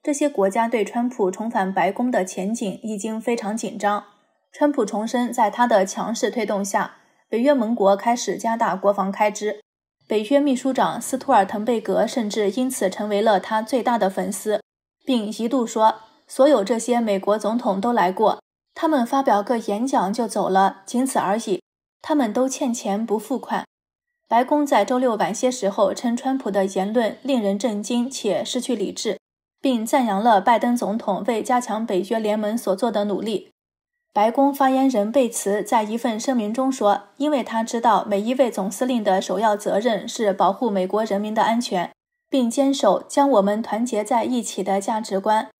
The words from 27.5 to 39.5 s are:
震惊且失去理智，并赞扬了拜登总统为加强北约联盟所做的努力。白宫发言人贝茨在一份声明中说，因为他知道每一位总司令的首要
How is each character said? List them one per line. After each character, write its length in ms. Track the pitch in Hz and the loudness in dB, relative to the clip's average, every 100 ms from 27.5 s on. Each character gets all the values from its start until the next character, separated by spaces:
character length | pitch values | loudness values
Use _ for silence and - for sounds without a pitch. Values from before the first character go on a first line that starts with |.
| 202 | 0
震 240 | 247 208 | -2 -4
惊 300 | 208 240 240 | -2 -2 -2
且 340 | - 214 165 | -4 -2 -2
失 160 | 226 254 | -2 -6
去 140 | 240 | -4
理 160 | 233 185 | -4 -4
智， 300 | 185 226 202 _ _ _ _ | -4 -6 -6 _ _ _ _
并 260 | 277 240 220 | 0 0 2
赞 200 | 294 240 | 2 2
扬 140 | 196 | 2
了 200 | 233 226 | 4 4
拜 180 | 285 226 | 6 2
登 180 | 247 240 | 2 0
总 220 | 190 220 | 0 -2
统 240 | - 185 202 | -2 -2 -2
为 120 | 226 | -4
加 200 | 214 247 | 0 -2
强 260 | 240 214 226 | -2 -6 -2
北 140 | 185 180 | -2 0
约 80 | 226 | -2
联 180 | 214 214 | 0 -2
盟 220 | 208 233 | -2 -2
所 160 | 214 | -2
做 160 | 190 240 | 0 0
的 140 | 214 | 0
努 160 | 208 196 | -2 -2
力。 300 | 202 208 - _ _ _ _ _ _ | -4 -6 -8 _ _ _ _ _ _
白 160 | - 220 | 2 2
宫 200 | 233 277 | 4 2
发 180 | 277 269 | 4 2
言 180 | 262 269 | 4 2
人 240 | 247 202 | 2 2
贝 160 | 269 240 | 2 2
茨 340 | - 196 208 | 0 -2 -2
在 220 | 202 240 | 2 0
一 120 | 214 226 | 0 -4
份 220 | 247 220 | -4 -4
声 180 | 254 254 | -2 -2
明 160 | 208 | -2
中 180 | 233 262 | -2 -2
说， 320 | 254 208 - - _ | 2 2 0 -4 _
因 120 | 285 | -2
为 140 | 294 | -2
他 180 | 214 226 | -2 -4
知 180 | 226 240 | -2 0
道 240 | 233 196 | 4 2
每 160 | - 202 | 2 -2
一 140 | 214 | 0
位 160 | 262 247 | 2 2
总 180 | 214 190 | 2 -6
司 160 | - | -2
令 200 | 254 247 | -2 0
的 180 | 202 190 | 2 0
首 160 | 196 185 | 0 0
要 180 | 220 | 0